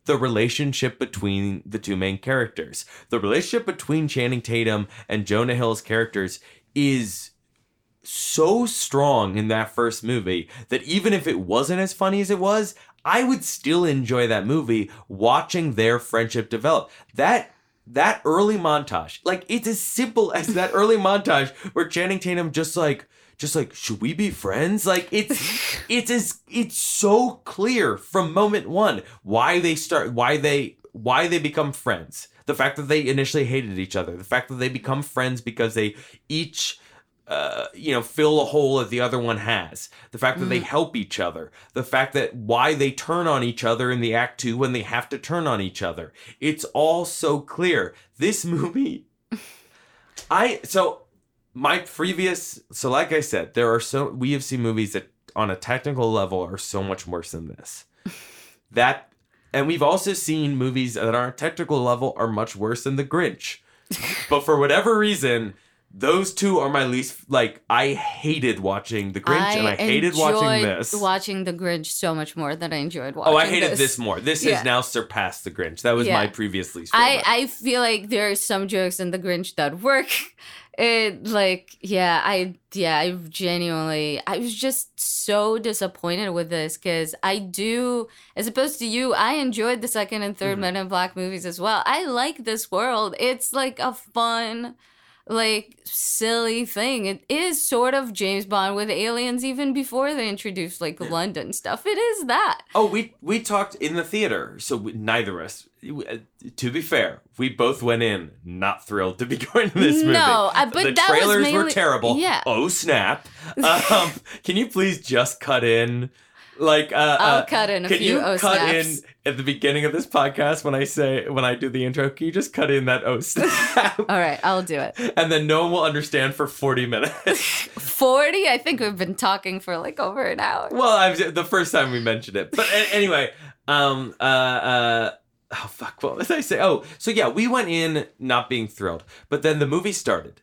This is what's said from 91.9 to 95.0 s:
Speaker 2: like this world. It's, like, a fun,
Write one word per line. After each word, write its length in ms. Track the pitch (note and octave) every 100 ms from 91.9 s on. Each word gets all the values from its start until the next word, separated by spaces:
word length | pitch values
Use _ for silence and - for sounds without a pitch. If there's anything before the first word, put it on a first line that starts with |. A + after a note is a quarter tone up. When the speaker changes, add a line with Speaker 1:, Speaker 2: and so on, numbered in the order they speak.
| C#4
Speaker 2:
like 400 | E4+ A#3+ C4+ D4+
this 260 | A3+ A3 -
world. 440 | F#3 A#3+ A#3 G#3+ E3+
It's, 360 | A#3+ B3+ -
like, 240 | C4 C4 B3+
a 160 | B3+
fun, 800 | A#3 - - A#3 A3+ A3+ A3+ A#3+ B3 _ _